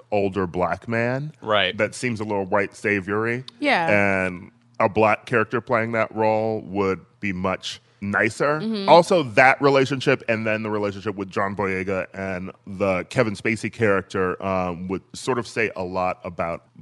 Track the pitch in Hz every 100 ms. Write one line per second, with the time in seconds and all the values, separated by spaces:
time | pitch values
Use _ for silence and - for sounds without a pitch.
0 | - 104 101 98 92 87 85 87 - 113
1 | 120 131 151 - 110 104 92 104 104 -
2 | 127 107 107 101 95 101 98 - 107 101
3 | 90 107 113 120 131 - 285 208 170 104
4 | 101 95 92 90 98 _ _ - 110 98
5 | 110 104 - 120 107 120 - 117 113 113
6 | - 107 110 110 110 110 - 98 98 90
7 | - _ 101 90 95 92 - - _ _
8 | 101 98 107 - 147 151 220 214 196 165
9 | 170 185 131 104 131 - 139 139 135 139
10 | 143 127 - 110 110 107 110 104 104 101
11 | 101 98 98 110 98 101 98 95 95 95
12 | - 95 95 90 92 - - 95 98 90
13 | 87 135 110 101 113 113 113 - 110 98
14 | - 101 92 - 98 92 90 85 92 92
15 | - - - 120 110 123 110 - 90 92
16 | 92 90 95 85 85 85 _ -